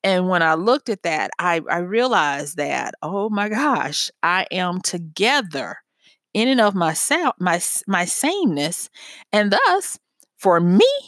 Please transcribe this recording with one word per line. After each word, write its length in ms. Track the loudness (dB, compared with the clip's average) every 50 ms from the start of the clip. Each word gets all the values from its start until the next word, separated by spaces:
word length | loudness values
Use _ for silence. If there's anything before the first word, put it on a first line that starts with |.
| 0
And 260 | 0 0 0 0 0
when 140 | 2 2 2
I 100 | 2 2
looked 360 | 2 2 0 0 0 _ -6
at 140 | -6 -4 -4
that, 280 | -4 -2 -2 -4 -6 -6 -4
I, 220 | -2 0 -2 -2 -2 -2
I 100 | -4 -4
realized 800 | -2 -2 -2 0 0 2 2 2 2 0 -2 -4 -8 -8 -6
that, 360 | -6 -4 -4 -4 -4 -6 -8 -10 _
oh 280 | -8 -6 -4 -4 -2 -2
my 200 | -2 -2 -2 -2
gosh, 600 | -2 -2 0 0 0 -2 -2 -6 -6 -6 -6 -8 _ _ -2
I 220 | 0 0 0 -2 -2
am 300 | -4 -4 -4 -2 -4 -4
together 960 | -4 -4 -6 -6 -10 -10 -4 0 0 2 2 0 -2 -4 -8 -8 -8 -8 -12 -16 _ _ _ _ _ _ _ _ _ _ _
in 140 | 0 2
and 140 | 2 4 4
of 140 | 4 4 2
myself, 600 | 2 0 0 0 -2 0 0 0 0 0 -2 -2 _
my 160 | 0 0 0
s-, 280 | 0 -2 -4 -4 -6 -4
my 180 | -2 0 0 0
sameness. 840 | -2 -2 -2 -2 -2 0 0 0 0 0 0 -2 -4 -4 -6 -10 -14 _ -20 -20 -20 -20 -20 -10 _ 0
And 180 | 0 2 2
thus, 460 | 2 4 4 4 2 2 0 -6 -12 -14 _ _ _ _ -20 _ _
for 220 | _ 2 4 4 6
me 260 | 6 6 6 6 6 6 4 0 -6